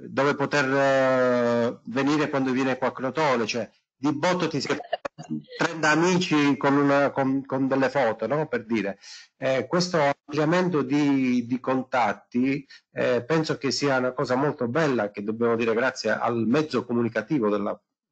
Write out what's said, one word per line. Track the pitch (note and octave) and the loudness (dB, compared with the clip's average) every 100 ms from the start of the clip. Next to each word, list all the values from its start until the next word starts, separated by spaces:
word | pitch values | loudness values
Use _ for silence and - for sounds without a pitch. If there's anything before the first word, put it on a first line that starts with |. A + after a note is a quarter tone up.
| - | -6
dove | A#2 C#3+ | 0 0
poter, | C#3 C3+ D3 C3 | 0 0 0 2
eh, | C#3 C#3 C3+ C3 C3 B2 B2 A#2+ A#2+ A#2 - | 2 4 4 4 2 2 2 2 2 0 -4
venire | B2 B2+ C#3 D3+ D3 | -6 -2 2 2 0
quando | C#3 C3 | 0 0
viene | B2+ C3 B2+ | 0 0 -2
qua | B2 | -4
a | |
Crotone, | - B2+ C#3 D3+ A#2+ G#2+ | -4 -4 0 0 0 -2
cioè | A#2+ G2+ _ _ _ | -4 -8 _ _ _
di | C#3 | -2
botto | C#3+ F3 F3+ E3 | 0 0 0 -2
ti | C#3 | -2
sei | C3 - - - - - - D#3 - - | -4 -6 -6 -8 -10 -14 -10 -10 -8 -4
trenta | E3+ D#3+ D3+ | -4 0 2
amici | D3+ F3 F3 - D3+ C#3+ C3+ | 4 4 2 2 2 2 2
con, | C#3 C#3+ | 2 2
una, | C#3+ C#3+ C#3 | 4 2 2
con, | C#3 C3+ C3+ C3+ | 0 -2 -2 -2
con | C3 C3+ | -2 0
delle | C3+ C3 | 2 2
foto, | C#3+ A#2 G#2+ A2+ | 2 0 0 -2
no? | D3+ D3+ | -2 -2
Per | A#2+ | -4
dire. | A2 A2+ F#2+ F#2+ - - - - | -2 -2 -2 -8 -14 -20 -20 -6
Eh, | C3 C3 - | -2 -2 0
questo | F3+ F3+ E3 | -2 0 2
ampliamento | C#3+ - - D3 D3+ F3+ F3+ D3+ | 2 0 -4 -2 2 2 2 0
di, | B2+ D3 C#3+ C3+ B2+ B2 A#2 | 0 2 4 2 2 0 0
di | B2+ | -2
contatti, | C3 C3 B2+ B2 G#2+ G2+ - A#2+ C3+ C#3+ - - _ | -2 -2 -2 0 0 -2 -4 -2 0 -2 -8 -20 _
eh, | B2+ B2 A#2+ | -2 0 0
penso | A#2+ D#3+ D#3 C#3 | 0 0 0 -2
che | C3+ | -4
sia | - C#3+ C3 | -2 0 0
una | B2+ | -2
cosa | C3+ B2+ B2+ | -2 -2 0
molto | C#3+ - A#2+ | 0 -2 -2
bella | D3 D3+ A#2+ G#2 | 0 0 0 -2
che | G#2 | -4
dobbiamo | G#2 A2+ A#2 A#2 | -6 -2 0 2
dire | A2+ | 0
grazie | A2+ B2+ - G#2+ | 0 0 -2 -2
al | A2 A#2+ A#2 A2 | -2 -2 0 0
mezzo | D3 D3+ A#2+ | 0 0 -2
comunicativo | - A#2+ A#2 A2+ G#2+ D3+ G#2 | -2 -2 -2 -4 -2 0 0
della | G2+ G2+ F#2+ _ _ _ | 0 -2 -8 _ _ _